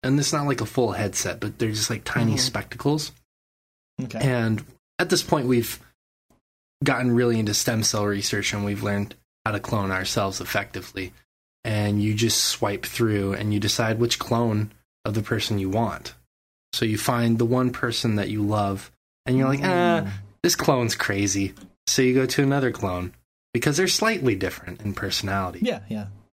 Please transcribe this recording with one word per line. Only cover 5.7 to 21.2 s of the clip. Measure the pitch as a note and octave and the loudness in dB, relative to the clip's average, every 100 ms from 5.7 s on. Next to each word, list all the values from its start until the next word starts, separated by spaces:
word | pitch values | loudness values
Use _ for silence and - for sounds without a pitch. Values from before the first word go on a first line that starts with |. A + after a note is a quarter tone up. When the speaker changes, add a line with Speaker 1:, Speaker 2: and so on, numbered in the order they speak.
| - - _ _ _ _ _ _ _ _ _ | -8 -16 _ _ _ _ _ _ _ _ _
Speaker 1:
gotten | C#3 B2 B2+ | 0 2 2
really | A#2+ B2 A2+ | 4 4 2
into | G#2+ | 0
stem | G#2 - A2+ | 0 0 0
cell | A2 G#2+ | 0 0
research, | G#2 G2+ G2+ G#2 G2 | 0 0 -2 -2 -2
and | G#2 G2+ | -2 -2
we've | G2+ | -2
learned | G#2 G2+ G#2 - _ _ A2 | -2 -2 -4 -8 _ _ -4
how | |
to | G2+ | -4
clone | - A2 G2 | -2 -2 0
ourselves | F#2+ F#2 - G2 F#2 | -2 -2 -2 -2 -4
effectively. | F2 G#2 G2 G2 F2 - F#2 - _ _ _ _ | -4 -4 -4 -10 -10 -10 -10 -12 _ _ _ _
And | A2 G#2+ G#2 G#2 | -2 0 2 2
you | G#2 | 2
just | G#2+ A2+ - | 2 2 2
swipe | - - G#2+ G2+ | 0 0 -2 -2
through, | - - A2+ G#2 G2 | -6 0 2 2 0
and | G2 G#2+ | -2 0
you | G#2 | 0
decide | G#2 - A2 A2 | 0 0 0 2
which | A#2+ - | 0 0
clone | - A#2 A#2 G#2+ G#2+ - _ _ A#2 | 0 0 2 0 -2 -6 _ _ -4
of | |
the | G#2+ | -2
person | G#2 A2 - G#2 | -2 -2 0 -2
you | F#2+ | 0
want. | G#2 A2+ - - - _ _ _ _ _ | 0 -2 -4 -14 -18 _ _ _ _ _
So | - | -2
you | A2+ G#2+ | 0 2
find | - A#2+ A#2 A2+ | 0 2 4 4
the | A#2 | 4
one | B2 B2+ | 4 2
person | B2 B2 A2+ A#2 G#2 | 0 -4 0 0 0
that | G2 | 0
you | G#2 | -2
love, | G#2 G#2+ G2 G2 - _ _ _ | 0 2 0 -2 -8 _ _ _
and | - C3 | 0 2
you're | C3+ | 2
like, | C#3 | 2
"Ah, | F3 F3+ F3 E3+ | 2 2 4 2
Speaker 2:
Mm. | - - - _ | 0 -8 -14 _
Speaker 1:
this | F3 | 0
clone's | - - C3+ A#2 | 2 2 4 2
crazy." | - - G2+ | -2 -2 0